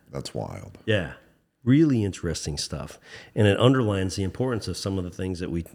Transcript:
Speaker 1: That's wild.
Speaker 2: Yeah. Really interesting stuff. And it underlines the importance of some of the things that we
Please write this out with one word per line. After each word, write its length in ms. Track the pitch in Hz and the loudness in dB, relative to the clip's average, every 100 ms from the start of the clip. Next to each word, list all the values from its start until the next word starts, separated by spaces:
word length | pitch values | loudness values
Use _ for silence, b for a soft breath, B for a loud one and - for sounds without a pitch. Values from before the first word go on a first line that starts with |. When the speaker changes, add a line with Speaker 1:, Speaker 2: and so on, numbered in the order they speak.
| - | -12
Speaker 1:
That's 220 | 67 - | -10 -8
wild. 440 | 60 50 50 53 - - | -8 -8 -10 -14 -10 -2
Speaker 2:
Yeah. 280 | 104 78 - _ _ _ _ 117 | -2 -2 -10 _ _ _ _ 4
Really 400 | 143 156 120 101 | 6 6 4 0
interesting 520 | - 87 78 - 73 | -2 -4 -4 -6 -6
stuff. 400 | - 76 71 - B B B - | -6 -8 -10 -14 B B B 2
And 120 | 104 | 4
it 120 | 98 | 6
underlines 560 | 120 135 107 98 95 101 | 6 6 2 0 -2 -2
the 80 | |
importance 440 | 95 - 127 110 - | -4 -2 -2 -2 -6
of 80 | 85 | -6
some 200 | 101 95 | -4 -4
of 60 | |
the 60 | 90 | -4
things 300 | - 95 87 | -6 -6 -4
that 120 | 90 | -4
we 140 | 85 85 | -4 -6